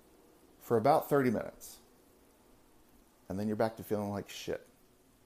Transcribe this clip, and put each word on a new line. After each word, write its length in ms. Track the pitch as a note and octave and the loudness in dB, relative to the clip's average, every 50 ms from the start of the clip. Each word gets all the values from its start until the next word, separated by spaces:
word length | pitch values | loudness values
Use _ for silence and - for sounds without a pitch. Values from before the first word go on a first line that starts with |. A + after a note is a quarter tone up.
| - - - - - - - - - - - - | -20 -20 -20 -20 -20 -20 -20 -20 -20 -20 -20 -10
for 160 | - - A#2+ | -2 0 2
about 320 | A2+ G#2+ C#3 D#3+ - - - | 4 6 6 4 4 4 2
thirty 220 | D3+ C#3 C3 B2 | 2 4 4 4
minutes. 480 | G#2+ - - - - - - - - - - - - - - - - - - - - - - - - - - - - - - - - - - _ _ _ _ - | 2 0 -2 -6 -10 -14 -16 -18 -18 -20 -20 -20 -20 -20 -20 -20 -20 -20 -20 -20 -20 -20 -20 -20 -20 -20 -20 -20 -20 -20 -20 -20 -20 -20 -20 _ _ _ _ -8
And 100 | F#2 G2 | -6 -4
then 60 | G#2+ | -2
you're 100 | A2 G#2+ | -2 0
back 200 | G#2+ A2+ A2 - - | 0 0 0 -2 -4
to 40 | |
feeling 280 | - - G#2+ G#2 G#2 G2+ | -6 -4 -2 -2 -2 -2
like 180 | G2+ G2+ - - | -4 -6 -8 -8
shit. 380 | - - - - E2 - - - - _ - - _ _ _ _ _ _ _ | -12 -10 -8 -6 -8 -8 -8 -14 -20 _ -20 -20 _ _ _ _ _ _ _